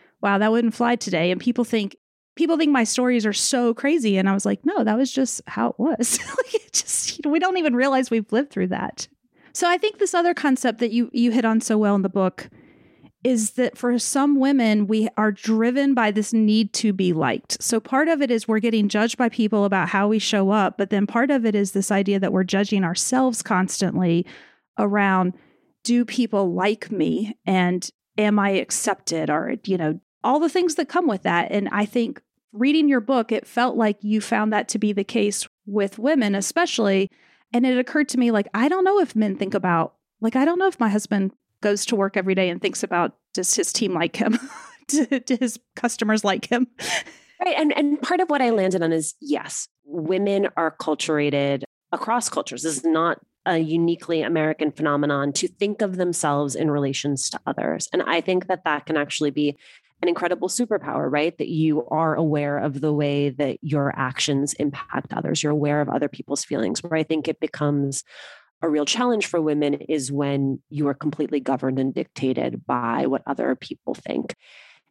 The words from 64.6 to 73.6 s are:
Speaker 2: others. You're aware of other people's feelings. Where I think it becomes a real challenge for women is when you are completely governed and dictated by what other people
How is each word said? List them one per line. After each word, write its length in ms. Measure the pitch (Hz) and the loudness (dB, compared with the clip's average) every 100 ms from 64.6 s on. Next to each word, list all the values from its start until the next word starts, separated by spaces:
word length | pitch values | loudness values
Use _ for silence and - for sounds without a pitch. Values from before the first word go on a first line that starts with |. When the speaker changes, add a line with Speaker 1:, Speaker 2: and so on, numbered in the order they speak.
| 147 139 - 139 - | -4 -6 -8 -8 -6
Speaker 2:
others. 280 | - 156 156 | -6 -4 -2
You're 100 | 151 | 0
aware 280 | 151 147 147 | 0 0 0
of 80 | 139 | -2
other 220 | - 143 | -2 -4
people's 340 | - - 143 | -6 -8 -8
feelings. 380 | - 139 98 - | -4 -4 -4 -6
Where 160 | 175 160 | -4 -2
I 60 | |
think 220 | 156 160 151 | -2 -2 -4
it 140 | 147 | -6
becomes 640 | 156 - 147 147 139 135 - - - - _ _ | -6 -4 -2 0 -2 -6 -12 -18 -20 -20 _ _
a 80 | 170 | -2
real 160 | 151 | 0
challenge 400 | 147 226 247 220 175 | 0 0 0 0 -2
for 140 | 170 | -2
women 340 | 156 147 147 | 0 0 0
is 380 | 143 - 156 131 | -2 -2 -4 -2
when 480 | 139 139 139 135 131 - | -2 -2 0 -2 -4 -8
you 200 | 143 143 | -2 -2
are 60 | |
completely 460 | 139 156 - 147 143 | -2 -4 -4 -4 -2
governed 380 | 131 131 131 131 | -2 -2 -2 -2
and 160 | 135 | -2
dictated 720 | 131 131 - 131 127 123 120 - | -4 -8 -4 -2 -2 -4 -6 -4
by 400 | 123 117 120 131 | -4 -2 -2 -2
what 160 | 135 - | -2 -4
other 300 | 139 127 | -4 -2
people 380 | 127 | -4